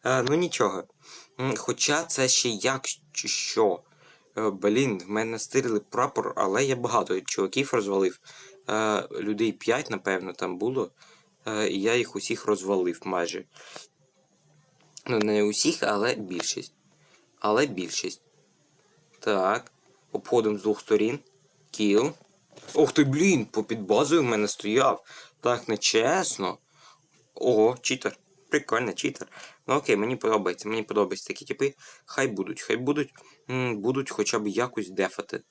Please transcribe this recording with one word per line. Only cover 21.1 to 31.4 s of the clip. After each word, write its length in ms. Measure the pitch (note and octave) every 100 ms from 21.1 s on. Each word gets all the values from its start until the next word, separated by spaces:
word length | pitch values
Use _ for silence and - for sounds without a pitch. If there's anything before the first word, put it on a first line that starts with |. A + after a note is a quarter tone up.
| C#3+ _ _ _ _ _
Кіл. 400 | - G#2+ G2+ C#3 - _ _ _ - -
Ох 180 | - D3
ти, 120 | -
блін, 420 | C#3 C#3+ G3 D#3 G#2
попід 360 | - G#2 A2
базою 400 | F#2+ G#2+ D3 E3
в 40 | B2+
мене 220 | A2 G#2
стояв. 580 | - G#2 A2+ C3+ - - - - _
Так 260 | A#2+ A#2+ -
нечесно. 880 | G#2+ - A#2 A#2+ F3+ E3+ - F#2 - _ _ - - _ _ _ -
Ого, 420 | C3 A2 A2 B2+
читер. 360 | - C3 - - _ _ _
Прикольно, 440 | D3+ - A2+ A#2+
читер. 340 | F2+ - - - - - - -
Ну 80 | C#3
окей, 220 | C3+ G2+
мені 180 | G#2+ B2
подобається, 540 | A2+ A2 F2+ F2+ G#2
мені 140 | A2+
подобаються 440 | G#2+ G#2 F#2+ F#2+ -
такі 180 | -